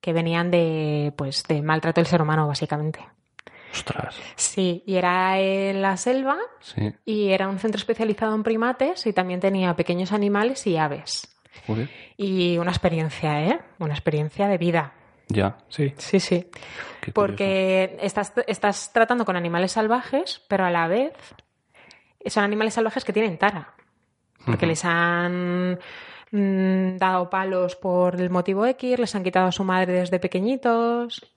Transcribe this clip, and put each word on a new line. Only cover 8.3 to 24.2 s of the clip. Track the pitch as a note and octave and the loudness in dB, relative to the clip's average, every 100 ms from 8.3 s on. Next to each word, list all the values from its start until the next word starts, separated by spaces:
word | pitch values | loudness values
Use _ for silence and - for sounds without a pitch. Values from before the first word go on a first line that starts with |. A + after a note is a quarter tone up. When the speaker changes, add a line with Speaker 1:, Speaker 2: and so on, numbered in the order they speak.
| A3 | 0
Speaker 1:
en | |
primates | G#3+ A3 A#3 B3+ C#4+ F#4 A3+ | 0 0 0 0 -2 0 -2
y | |
también | G3 F3+ F3+ | 0 0 0
tenía | G3 G3 F#3 E3+ | 0 2 0 0
pequeños | E3+ F3 F#3 | 0 0 0
animales | G#3 G3+ G3+ A3+ C4 A3 | 0 2 2 0 -2 -2
y | E3 | 0
aves. | D3+ C#3+ - - - _ _ - - | 0 -2 -8 -10 -10 _ _ -16 -4
Speaker 2:
Joder. | A2 C3 - - - | -4 -4 -10 -20 -6
Speaker 1:
Y | G3+ F#3+ F3 E3+ | -2 2 2 2
una | E3+ | 0
experiencia, | F3+ F3+ E3 D#3+ - D#3 D3 E3 | 0 0 0 -2 -2 -2 0 2
¿eh? | E4 - _ | 0 -4 _
Una | D#3+ | -4
experiencia | D3 - D3+ D3+ - G3+ | -2 -2 -2 -4 0 0
de | F#3 | 2
vida. | E3+ E3+ C#3+ - _ _ _ | 2 0 -2 -12 _ _ _
Speaker 2:
Ya. | G#2+ G2 - _ | 0 0 -2 _
Speaker 3:
Sí. | - C#3+ - | -4 -4 -4
Speaker 1:
Sí, | - G3 | 0 0
sí. | - F3 - - - - - - | 2 -2 -2 -18 -18 -14 -14 -12
Speaker 2:
Qué | - | -4
Speaker 1:
Porque | - G3+ G3+ G3 F#3+ F#3+ F#3 F#3+ | 0 0 0 0 2 2 2 2
Speaker 2:
curioso. | - G3 | -2 -4
Speaker 1:
estás, | G#3 G3 - A#3 | -2 -2 -2 -2
estás | G3+ G#3 G3 - | 0 0 -2 -2
tratando | - A3+ B3 | 2 4 2
con | G#3+ F3+ | 0 0
animales | E3+ E3+ F#3 | 0 0 0
salvajes, | A3 G#3+ A#3+ - C4+ F#4 - _ | 0 2 0 0 -2 -2 -10 _
pero | G3 F3+ | 0 2
a | |
la | F3 E3 | 2 2
vez | G3+ C#4+ - - - _ _ _ _ - - _ _ - | 2 0 -4 -20 -20 _ _ _ _ -20 -20 _ _ -4
son | G#3+ | 0
animales | G3+ G#3 A3 | 0 0 -2
salvajes | A#3 A3 C4 - | 0 -2 -2 -2
que | |
tienen | G3+ A3 E3 | -2 -2 2
tara. | G3+ G3 - - _ _ _ _ | 0 0 -12 -20 _ _ _ _